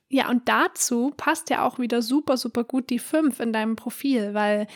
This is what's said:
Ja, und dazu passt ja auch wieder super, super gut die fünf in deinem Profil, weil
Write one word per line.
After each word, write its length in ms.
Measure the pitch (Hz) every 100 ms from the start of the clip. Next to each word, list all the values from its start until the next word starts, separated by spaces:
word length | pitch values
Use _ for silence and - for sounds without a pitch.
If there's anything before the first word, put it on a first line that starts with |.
| _
Ja, 220 | 262 240
und 180 | 247 240
dazu 640 | 220 359 - - 240 269 -
passt 340 | 294 320 -
ja 160 | - 247
auch 140 | -
wieder 220 | 233 240
super, 340 | 226 285 294 262
super 260 | 233 240
gut 260 | 233 262 247
die 120 | 240
fünf 400 | - 311 302 -
in 120 | 233
deinem 220 | 220 220
Profil, 580 | 220 226 - 277 247 202
weil 360 | 208 208 208 208